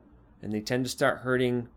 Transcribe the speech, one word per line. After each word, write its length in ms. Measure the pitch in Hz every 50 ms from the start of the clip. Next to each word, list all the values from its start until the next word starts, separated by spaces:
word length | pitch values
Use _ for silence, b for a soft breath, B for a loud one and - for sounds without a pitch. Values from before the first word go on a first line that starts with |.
| - - - - - - - -
and 100 | - 104
they 100 | 107 107
tend 240 | 107 - 127 123 131
to 60 | 123
start 280 | - - 147 131 - -
hurting 480 | 120 127 127 127 127 123 123 123 120 123 -